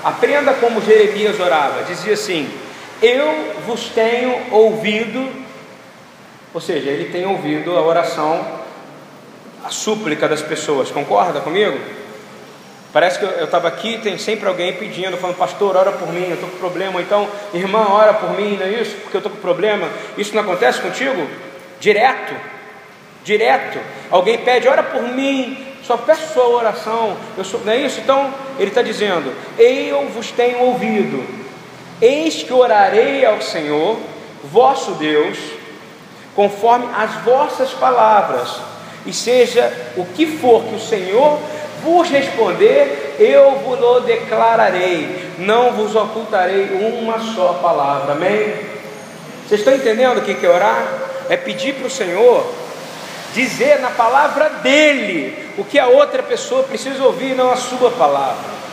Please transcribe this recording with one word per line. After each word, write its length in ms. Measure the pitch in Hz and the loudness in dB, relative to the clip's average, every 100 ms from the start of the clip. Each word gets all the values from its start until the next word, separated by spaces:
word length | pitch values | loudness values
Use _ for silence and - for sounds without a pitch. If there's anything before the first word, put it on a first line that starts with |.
Aprenda 500 | 160 - 247 285 277 | -4 0 2 2 2
como 280 | 269 233 220 | 2 2 0
Jeremias 580 | 214 214 208 202 208 190 | 4 6 6 2 0 0
orava: 440 | 175 160 139 131 | 2 2 2 -2
dizia 300 | 117 175 180 | -6 -8 -4
assim: 360 | 202 - 175 127 - - - - - | -2 -2 -4 -4 -8 -14 -16 -18 0
"Eu 520 | 226 254 302 311 311 - 202 | 2 4 0 -2 -6 -8 -6
vos 240 | 226 - | -8 -4
tenho 580 | - 220 240 254 247 - | 0 0 0 -2 -4 0
ouvido", 800 | 208 220 - 208 208 226 254 262 - - - - - - - - - - - - | 4 4 4 -2 -2 -4 -6 -6 -8 -16 -18 -20 -20 -20 -20 -20 -20 -20 -20 -12
ou 80 | 170 | -10
seja, 280 | 165 165 135 | -4 -2 -2
ele 220 | 147 175 | -4 -4
tem 140 | 175 185 | -4 -2
ouvido 500 | 180 147 151 151 175 | -2 -2 -4 0 2
a 60 | |
oração 800 | 160 165 165 - 151 165 - - - - - - - - - - - - | 4 4 2 -2 -2 -2 -4 -10 -14 -18 -20 -20 -20 -20 -20 -20 -20 -16
a 60 | 143 | -10
súplica 580 | - - 214 165 151 151 | -6 -4 -4 -2 -2 0
das 140 | 151 | 0
pessoas, 500 | - 156 - 143 123 | -4 -6 -2 -2 -2
concorda 480 | 147 143 202 185 147 | -4 0 2 2 0
comigo? 380 | 139 175 208 135 - - - - - - - - - - - | -4 0 0 -2 -8 -14 -16 -18 -20 -20 -20 -20 -20 -20 -2
Parece 280 | 151 170 - | 2 2 0
que 60 | 202 | -4
eu, 40 | |
eu 180 | 180 151 | -4 0
tava 200 | 175 165 | 0 0
aqui, 320 | 165 214 226 | -4 -8 -4
tem 180 | 220 175 | -6 -6
sempre 300 | - 214 208 | -4 -2 -2
alguém 260 | 180 180 | -2 -4
pedindo, 420 | 185 214 143 185 175 | -4 -10 -8 -6 -4
falando, 200 | 180 175 | -6 -2
"Pastor, 380 | 180 - 202 180 | -4 0 0 4
ora 160 | 185 | 2
por 200 | - 170 | 0 -6
mim, 160 | 170 180 | -4 -4
eu 80 | 160 | -6
tô 100 | - | -8
com 100 | - | -8
problema", 380 | 185 165 190 180 | -6 -4 -4 -4
ou 60 | |
então, 260 | 175 208 202 - - | 0 0 0 -6 -8
"Irmã, 320 | 175 190 208 214 | -6 -2 0 2
ora 240 | 202 214 | 6 4
por 180 | 196 175 | 4 0
mim", 260 | 180 208 202 | -2 -2 -2
não 80 | 185 | -2
é 160 | 226 | -2
isso? 140 | 220 - | -4 -8
"Porque 140 | - 190 | -6 -6
eu 40 | |
tô 80 | 202 | -6
com 80 | - | -8
problema". 500 | 180 175 208 208 165 - - - | -4 0 0 0 -4 -8 -12 -6
Isso 160 | 208 | -2
não 80 | - | -2
acontece 400 | 202 180 262 233 | 0 2 2 2
contigo? 460 | 190 - 269 220 147 - - - - - | -4 -4 -4 -2 -6 -8 -16 -18 -20 -4
Direto, 540 | 196 202 247 233 - 131 - - - - - - - - | 2 4 4 2 -6 -10 -12 -18 -20 -20 -20 -20 -20 -18
direto. 560 | - 214 226 262 - - - - - | -2 0 2 2 0 -10 -12 -14 0
Alguém 300 | 175 180 233 | 2 2 0
pede, 280 | - 247 233 | 2 2 4
"Ora 140 | 311 | 2
por 220 | 294 - | 0 -2
mim", 640 | 240 254 277 269 240 - - - | -4 -2 -2 -2 -4 -8 -14 -16
só 140 | - 233 | -4 -4
peço 360 | 262 311 - | 2 0 2
sua 140 | 254 247 | 2 4
oração, 680 | 240 226 - - 226 226 175 - - | 4 2 -2 -4 -2 -2 -4 -10 -10
eu 60 | |
sou... 180 | 185 156 | -6 -6
não 100 | 185 | 0
é 40 | 233 | 0
isso? 220 | 285 - | 0 -4
Então, 340 | - 269 277 - - - | 0 2 2 -4 -12 -4
ele 140 | 202 | -2
tá 100 | 202 | 0
dizendo, 520 | 240 214 202 175 135 123 - - | -2 -2 0 -2 -4 -10 -12 4
"Eu 500 | 233 269 285 285 277 | 4 4 -2 -2 -4
vos 220 | 208 220 | -6 -10
tenho 280 | - 240 247 | 0 0 2
ouvido, 640 | 247 208 214 214 185 139 123 - - - - - - - | 0 0 -2 0 0 -2 -8 -12 -14 -18 -20 -20 -20 2
eis 400 | 226 285 320 311 | 4 4 -2 -4
que 100 | - | 0
orarei 720 | 254 247 214 196 202 269 277 | 4 6 6 6 4 2 4
ao 160 | 247 208 | 4 4
Senhor, 600 | - 180 147 147 165 220 - - - - | -2 -6 -2 0 0 -2 -6 -16 -18 -18
vosso 480 | 143 175 262 269 - | 0 4 6 4 -2
Deus, 440 | 165 151 151 170 202 - - - - - - - - - - | -4 0 2 2 -2 -10 -14 -16 -20 -20 -20 -20 -20 -10 0
conforme 520 | 202 - 233 240 247 196 | 0 2 2 2 0 -4
as 140 | 214 170 | -4 -2
vossas 460 | 180 262 294 - 262 | 2 2 2 0 -4
palavras, 880 | - 254 247 220 214 185 123 123 - - - - - - | 0 0 4 6 4 4 -2 -4 -8 -12 -16 -18 -14 -10
e 80 | |
seja 580 | 180 - 254 240 220 220 - - - | -6 2 4 4 4 0 -2 -10 -8
o 100 | 175 | -8
que 200 | - 320 - | -2 -2 0
for 260 | 254 226 | 4 4
que 120 | - 226 | 4 -8
o 40 | |
Senhor 600 | - 214 185 208 294 294 - - - - | -4 -4 0 2 4 2 -4 -10 -10 -6
vos 260 | 302 349 330 | 2 2 4
responder, 1080 | 277 - - 208 170 214 277 277 - - - | 2 0 0 0 4 6 6 4 0 -8 2
eu 320 | 220 277 277 269 233 | 6 8 8 6 -2
vos 140 | 247 | 0
lo 220 | 240 247 | 4 4
declararei, 1300 | 233 226 - 220 226 226 214 180 185 175 139 - - - | 2 -2 0 2 2 4 2 2 0 -2 -4 -8 -10 -8
não 340 | 185 226 247 | 0 4 4
vos 240 | 208 214 220 | 2 0 0
ocultarei 760 | 202 220 226 202 180 196 196 | 0 -4 -4 0 2 0 0
uma 480 | 190 214 226 226 226 | -2 -2 -2 -4 -4
só 340 | 226 220 180 - | -4 0 0 2
palavra." 500 | 175 156 139 143 135 | 0 2 0 0 -2
Amém? 420 | 147 180 214 214 214 - - - - - - - - - | -2 0 0 -2 -4 -10 -12 -14 -16 -16 -18 -16 -16 -2
Vocês 140 | 208 | 0
estão 120 | 208 | 4
entendendo 440 | 269 226 220 254 220 | 2 2 2 2 2
o 40 | |
que 140 | 202 190 | -2 0
que 100 | 185 | 4
é 40 | |
orar? 360 | 175 208 233 - - - - 269 | 4 4 0 -2 -6 -8 -8 -4
É 80 | - | -4
pedir 380 | - - 269 277 | -4 -6 -6 -4
pro 140 | 254 | -6
Senhor 560 | - 190 175 240 196 127 - - - - - - - - | -6 -4 4 6 6 2 -6 -12 -12 -14 -14 -14 -14 -8
dizer 460 | - 247 160 262 285 | -4 -2 0 2 4
na 120 | 254 | 2
palavra 580 | - 226 262 294 277 302 | 2 4 4 2 2 0
dele 1040 | 254 247 285 302 277 208 175 131 - - - | 0 2 6 6 4 -2 -4 -6 -10 -12 -10
o 60 | |
que 140 | 196 285 | 0 2
a 100 | 254 | 6
outra 360 | 262 294 262 | 6 6 0
pessoa 400 | - 240 - 254 | -4 -4 -2 -2
precisa 400 | 262 226 269 269 | -2 -4 -6 0
ouvir, 320 | 269 175 269 262 | 0 0 -4 0
não 160 | 254 | 0
a 40 | 254 | 0
sua 360 | - - 247 | -4 0 0
palavra. 680 | 165 151 139 135 120 - - - | 2 2 2 -2 -4 -10 -12 -14